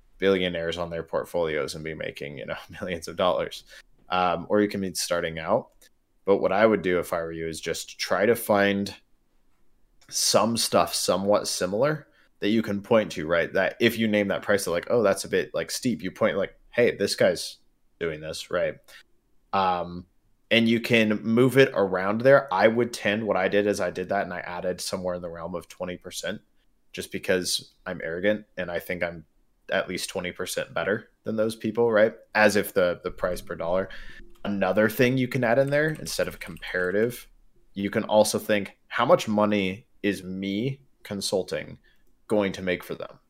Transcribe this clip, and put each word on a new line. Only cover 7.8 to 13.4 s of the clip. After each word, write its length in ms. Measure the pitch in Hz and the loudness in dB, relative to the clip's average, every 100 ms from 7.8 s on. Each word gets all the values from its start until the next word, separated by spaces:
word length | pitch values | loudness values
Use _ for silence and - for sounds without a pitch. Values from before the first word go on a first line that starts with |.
| - - | -8 -10
try 280 | - 92 107 | -2 2 2
to 80 | |
find 600 | 113 - 104 101 98 101 - _ _ _ _ _ _ _ _ _ _ - | 2 2 2 4 2 -4 -8 _ _ _ _ _ _ _ _ _ _ -10
some 460 | - - 107 107 117 | -4 2 4 2 0
stuff 380 | - 104 82 | 2 2 2
somewhat 520 | - - 92 98 104 - | 0 0 0 2 2 0
similar 640 | - 92 101 143 156 - _ _ _ | -4 -2 0 0 -2 -8 _ _ _
that 80 | 104 | 0
you 140 | 110 | 2
can 180 | 107 101 | 0 -4
point 320 | 98 113 95 | 2 2 2
to, 140 | 90 78 | -4 -2
right? 260 | 85 | 0